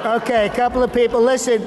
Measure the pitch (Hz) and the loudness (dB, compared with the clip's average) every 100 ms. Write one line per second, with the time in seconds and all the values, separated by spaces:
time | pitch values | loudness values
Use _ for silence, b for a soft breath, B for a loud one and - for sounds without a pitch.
0 | 233 226 - 240 208 202 247 247 247 240 | -2 -2 0 0 0 0 -2 0 -2 0
1 | 233 240 233 262 - 226 | 0 2 2 2 0 -2